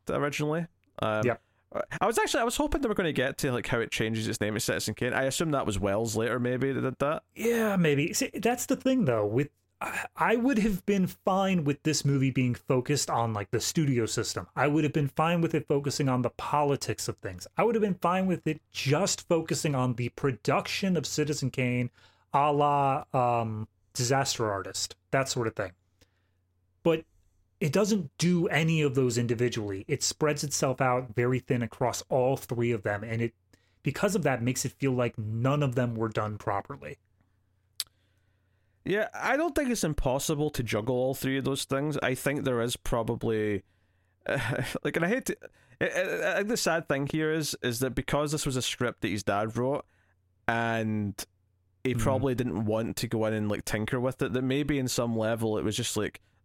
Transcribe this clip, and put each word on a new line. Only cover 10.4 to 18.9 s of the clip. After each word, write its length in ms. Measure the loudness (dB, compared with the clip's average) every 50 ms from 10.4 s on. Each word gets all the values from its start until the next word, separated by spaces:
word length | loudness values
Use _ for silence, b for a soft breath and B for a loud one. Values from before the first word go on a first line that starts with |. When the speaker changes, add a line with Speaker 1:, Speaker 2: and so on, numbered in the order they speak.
| 4 2 4 4
Speaker 2:
have 260 | 2 2 2 0 0
been 200 | 2 2 2 2
fine 580 | 2 -2 -2 0 2 2 4 4 4 2 2 2
with 180 | 2 0 0 0
this 200 | 0 0 0 2
movie 260 | 2 2 4 2 2
being 240 | 2 2 2 2 0
focused 560 | -2 -2 0 0 2 2 2 0 0 0 0
on, 220 | 0 0 0 0 0
like, 180 | -2 -4 -2
the 100 | -2 -2
studio 460 | -2 0 0 2 2 2 2 2 2
system. 400 | 0 0 -2 -2 -2 -4 -6 -8 -6 -2
I 100 | 0 2
would 180 | 2 4 2 2
have 80 | 2 2
been 160 | 0 0 0
fine 320 | 0 0 2 2 2 2
with 140 | 2 2 0
it 140 | 0 0 0
focusing 400 | 0 0 0 0 -2 0 0 2
on 140 | 2 2 0
the 80 | 0
politics 760 | -2 -6 -4 0 2 2 2 2 2 0 0 -4 -4 -4 -4 -6
of 80 | -8 -8
things. 280 | -8 -12 -10 -12 -14 -6 _
I 60 | 0 2
would 100 | 2 2
have 80 | 2 2
been 120 | 0 0
fine 320 | 0 0 0 2 2 2
with 200 | 0 0 0 0
it 140 | -2 -4 -4 -6 _ -10
just 540 | -4 0 2